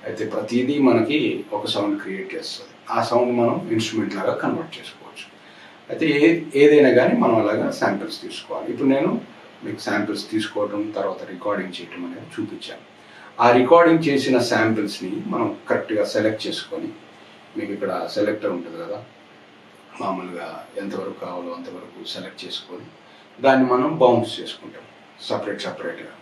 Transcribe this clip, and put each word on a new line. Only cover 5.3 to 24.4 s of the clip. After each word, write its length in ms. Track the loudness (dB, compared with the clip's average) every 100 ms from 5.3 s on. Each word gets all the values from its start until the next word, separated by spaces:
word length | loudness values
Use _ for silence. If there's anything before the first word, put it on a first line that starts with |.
| -20 -20 -20 -20 -20 -12
అయితే 160 | -2 0 6
ఏ-, 160 | 6 4 0 6
ఏదైనా 280 | 8 10 8 6
కానీ 160 | 6 4
మనం 120 | 4 4
అలాగా 260 | 2 0 -2 0
శాంపిల్స్ 360 | -2 -2 -6 -10
తీసుకోవాలి. 420 | -12 -14 -10 -8 -6
ఇప్పుడు 160 | 0 2
నేను 160 | 4 2 0 -6 -20 -20 -14
మీకు 160 | -12 -8 -2
శాంపిల్స్ 360 | -2 -2 -6 -4
తీసుకోవటం, 500 | -4 -2 -2 -2 -2 -4 -4
తర్వాత 220 | -4 -4 -12
రికార్డింగ్ 420 | -8 -4 -4 -4 -10
చేయటం 240 | -12 -10 -10
అనేది 200 | -10 -12
చూపించాను. 500 | -8 -8 -8 -14 -16 -18 -20 -20 -20 -18 2
ఆ 20 | 6 6
రికార్డింగ్ 440 | 8 8 8 6 4
చేసిన 280 | 2 2 2 2
శాంపిల్స్ని 640 | 2 2 0 -2 -6 -8 -8 -4
మనం 140 | -2 -2 -4 -2
కరెక్ట్గా 340 | -2 0 0 0
సెలెక్ట్ 320 | 2 0 -2 -6
చేసుకొని, 420 | -8 -10 -10 -10 -12 -20 -20 -20 -20 -12 -8
మీకు 160 | -6 -4
ఇక్కడ 160 | -4 -4 -4 0
సెలెక్టర్ 360 | 0 0 -2 -4
ఉంటుంది 220 | -8 -10
కదా, 160 | -10 -10 -12 -20 -20 -20 -20 -20 -20 -20 -20 -8
మామూలుగా 480 | -6 -6 -8 -10 -10 -12 -12 -10
ఎంతవరకు 360 | -8 -8 -8 -10
కావాలో 260 | -10 -10 -10 -12
అంతవరకు 400 | -12 -16 -18 -16 -12
సెలెక్ట్ 320 | -12 -12 -14
చేసుకొని 420 | -12 -12 -12 -16 -16 -20 -20 -20 -20 0
దాన్ని 220 | 4 6 4
మనం 180 | 2 0 4
బౌన్స్ 320 | 6 6 0 -8